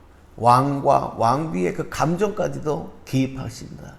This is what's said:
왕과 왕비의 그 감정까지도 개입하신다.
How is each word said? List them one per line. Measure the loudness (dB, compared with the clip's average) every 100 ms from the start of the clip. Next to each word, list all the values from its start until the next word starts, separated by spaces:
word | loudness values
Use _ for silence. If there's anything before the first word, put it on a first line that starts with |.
| -20 -20 -20 2
왕과 | 6 6 4 0 2 2 2 0
왕비의 | 2 2 -2 -2 -2 -2
그 | -6
감정까지도 | -2 0 0 -2 -2 -4 -4 -4 -4 -6 -16 -4
개입하신다. | -2 0 -4 -10 -12 -16 -16 -18